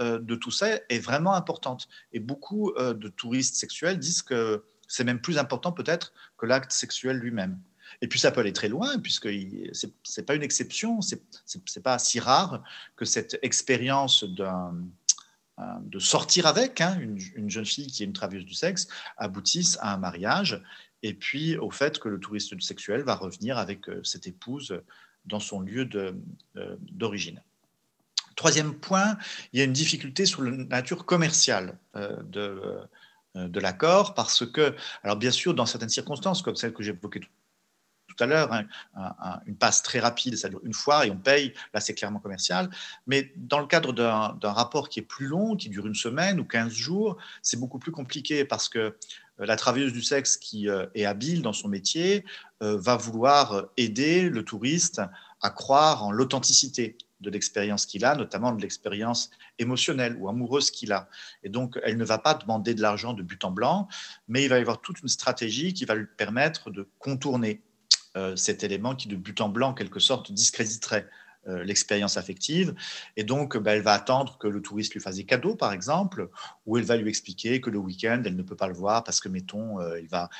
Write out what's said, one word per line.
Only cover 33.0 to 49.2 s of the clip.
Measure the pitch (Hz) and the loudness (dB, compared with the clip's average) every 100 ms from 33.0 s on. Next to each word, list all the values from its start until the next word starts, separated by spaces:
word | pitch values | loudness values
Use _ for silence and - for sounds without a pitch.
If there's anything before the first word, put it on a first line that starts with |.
| - _ _ 92 | -20 _ _ -10
euh, | 90 | -6
de | 95 | -2
l'accord, | 92 92 156 185 196 | -2 2 6 6 6
parce | - 113 - | 0 0 0
que, | 120 - 147 - - - | 0 4 2 2 -8 -6
alors | 101 104 | -2 2
bien | 120 | 2
sûr, | 120 185 | 2 2
dans | 135 | 2
certaines | 113 113 113 | 0 -2 -2
circonstances, | - - 143 196 180 | -4 -4 -4 -2 0
comme | - | -2
celle | - 117 | -2 -4
que | - | -4
j'évoquais | 104 92 104 104 | -6 -6 -8 -10
tout, | - _ _ _ _ _ _ _ - | -12 _ _ _ _ _ _ _ -18
tout | - | 0
à | 120 | 4
l'heure, | 156 143 | 4 4
hein, | 117 104 - - | 0 -4 -10 -16
un, | - 92 - | -12 -10 -8
un, | 92 90 - | -10 -10 -10
une | 104 | 2
passe | 117 - | 4 4
très | - 123 | 2 2
rapide, | 117 - 127 107 | 2 2 -2 -4
ça | 98 | -6
dure | 92 | -6
une | - | -8
fois | 104 - 147 120 | -2 4 6 4
et | |
on | 95 | 2
paye, | 131 143 139 - - | 4 4 2 -6 -6
là | 107 | -4
c'est | - | -4
clairement | - 101 104 | -4 -4 -6
commercial, | 104 95 - 90 185 - - - - | -8 -4 0 0 0 -4 -14 -12 0
mais | 139 139 - | 0 0 -8
dans | 123 143 | 0 0
le | 147 | 4
cadre | 170 151 | 2 4
d'un, | 117 117 110 107 | 2 2 4 0
d'un | - 104 | 0 0
rapport | 101 120 151 - | 2 2 0 -2
qui | - | -6
est | |
plus | 117 - 135 | -8 -8 -4
long, | 165 220 208 | 0 0 -2
qui | 113 | -4
dure | 101 104 | -6 -4
une | |
semaine | 104 117 135 185 185 | -4 -2 0 2 0
ou | |
quinze | - 117 117 | 0 0 0
jours, | 110 135 185 214 180 - - | -2 -2 0 0 -2 -10 -6
c'est | - 120 | -4 -2
beaucoup | 127 127 | -4 -6
plus | 165 | -8
compliqué | 160 127 151 - 151 | -8 -8 -8 -2 0
parce | 143 - - | 0 0 -2
que, | 117 | -2
euh, | 110 - - - | -2 -4 -14 -18